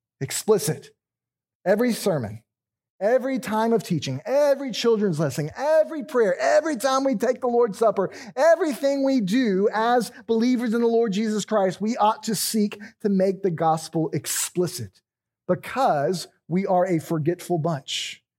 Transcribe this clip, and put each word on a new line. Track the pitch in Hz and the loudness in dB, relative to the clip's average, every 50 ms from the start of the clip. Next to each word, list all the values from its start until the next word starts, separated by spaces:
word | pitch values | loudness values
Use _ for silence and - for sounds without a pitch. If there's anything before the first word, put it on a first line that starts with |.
| _ _ _ - | _ _ _ -12
Explicit. | 139 - - - - 202 220 190 - 160 135 - - - _ _ _ _ _ _ _ _ _ _ _ _ _ _ - | -10 -8 -8 -6 0 2 2 2 2 -2 -6 -6 -8 -20 _ _ _ _ _ _ _ _ _ _ _ _ _ _ 0
Every | 180 208 208 247 247 208 | 0 2 2 2 0 0
sermon, | - - 202 165 139 113 98 110 113 _ _ _ _ _ _ _ _ _ _ _ - | 0 0 -2 0 0 -4 -6 -10 -14 _ _ _ _ _ _ _ _ _ _ _ -4
every | 190 214 254 254 233 269 262 220 | 0 2 2 2 0 -2 -4 -4
time | - 190 214 214 226 233 233 | -4 -4 -2 0 0 2 0
of | 202 - | 0 0
teaching, | - 180 139 - 139 127 135 - | -2 -4 -2 -2 -4 -8 -6 -6
every | - 262 285 294 285 269 277 285 262 | -2 0 2 4 2 2 0 -2 -8
children's | 196 - - 233 226 202 208 196 160 147 | -6 -2 0 2 2 2 2 0 0 0
lesson, | 165 139 - 165 143 151 - | -2 -2 -2 -4 -6 -6 -6
every | - 262 302 311 311 311 247 320 302 214 | -4 -2 2 4 4 2 2 -2 -8 -8
prayer, | - - 247 220 185 180 - | -4 0 2 2 2 2 0
every | - 277 302 302 302 320 302 | 2 4 4 4 2 2 -4
time | 208 262 269 269 269 269 | 0 0 0 2 2 2
we | 269 247 | 0 0
take | 190 233 254 247 247 | 0 0 -2 -2 0
the | 262 | -2
Lord's | 240 240 240 240 226 185 | 0 2 2 2 2 2
Supper, | - 226 214 196 202 185 - - - - 214 - | 2 2 2 2 2 -2 -4 -4 -12 -18 -12 -2
everything | 254 294 330 330 330 370 311 226 - 285 277 277 277 269 | 2 4 4 4 4 2 -2 -2 0 0 0 0 2 2
we | 269 269 254 | 2 2 2
do | 202 175 214 269 254 214 185 190 202 - 208 | 2 2 2 2 2 2 2 2 2 2 2
as | 214 220 240 247 254 208 - - - - | 2 2 2 2 2 0 -2 -10 -16 -4
believers | - 226 220 233 247 254 220 247 226 220 | -2 0 2 2 2 2 2 0 0 0
in | 233 | 2
the | 233 | 2
Lord | 233 233 226 233 226 | 2 4 2 2 2
Jesus | 180 208 226 214 214 208 190 | 0 0 0 0 -2 -2 -2
Christ, | - 220 208 190 185 160 - | 0 0 2 2 0 -2 -2
we | 202 220 247 | -4 -4 0
ought | - 208 214 220 220 - | 2 2 2 2 0 -4
to | 226 214 | -4 -4
seek | - - - - 220 208 208 - - - - _ _ | -4 -4 -2 0 0 0 0 -2 -10 -18 -20 _ _
to | - 208 | -2 0
make | 196 185 185 196 185 190 202 | 2 2 2 2 0 0 -2
the | 190 | -4
gospel | 165 - 165 160 160 160 - - - 165 156 - - | -2 0 0 0 0 0 -2 -4 -2 -2 -2 -2 -4
explicit | 147 - - - - - - - 170 180 151 - - 113 - _ _ _ _ _ _ _ _ _ _ _ | -6 -6 -4 -6 -6 -6 -6 -2 -2 -2 -2 -4 -8 -12 -12 _ _ _ _ _ _ _ _ _ _ _
because | - 180 180 - - - 247 269 208 160 143 139 165 190 165 - - _ _ _ | -2 -2 -2 -2 -8 -4 0 0 2 2 2 0 -2 -2 -4 -8 -12 _ _ _
we | - 160 190 196 | -4 -2 -2 0
are | 196 185 180 180 | 2 2 2 2
a | 190 175 156 | 2 0 -2
forgetful | - - 170 156 131 170 175 170 - - 175 | -2 -2 -4 -2 -2 -2 -4 -4 -4 -4 -4
bunch, | 160 143 170 160 135 - - - - - - - - _ _ _ | -2 -2 -4 -4 -6 -8 -8 -8 -8 -8 -10 -12 -16 _ _ _